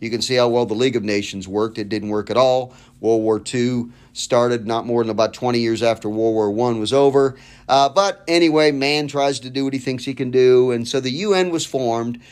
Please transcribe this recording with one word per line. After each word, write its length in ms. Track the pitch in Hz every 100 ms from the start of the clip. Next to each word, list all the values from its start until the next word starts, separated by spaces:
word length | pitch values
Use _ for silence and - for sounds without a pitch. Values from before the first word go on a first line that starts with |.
you 100 | 113
can 100 | 113
see 140 | 107
how 140 | 123 120
well 180 | 120 120
the 80 |
League 220 | 107 131 120
of 80 |
Nations 420 | 104 101 95 98 92
worked. 320 | 101 110 110
It 100 | 101
didn't 200 | 107 104
work 200 | 104 101
at 80 | 107
all. 380 | 131 127 127 - - _
World 220 | 110 113
War 160 | 110 107
Two 540 | 107 127 120 123 117 - _
started 540 | - - 123 123 120 107
not 200 | 113 120
more 160 | 120
than 60 | 113
about 220 | 107 110
twenty 280 | - 123 120
years 220 | 117 110
after 260 | 117 110 104
World 260 | 107 113
War 160 | 110 104
One 300 | 107 123 113
was 120 | 107
over. 440 | 135 139 135 135 135 - - -
Uh, 200 | 135 139
but 340 | 135 196 190 -
anyway, 440 | 170 165 156 151
man 380 | 139 135 151 147
tries 320 | 143 139 135
to 100 | 127
do 140 | 131
what 80 | 135
he 60 | 135
thinks 260 | 135 127
he 100 | 135
can 160 | 131 127
do. 400 | 127 127 127 127
And 160 | 120 120
so 140 | 139
the 100 | 131
U 240 | 139 208
N 160 | 190 180
was 160 | 165 -
formed, 540 | 139 120 113 117 120 -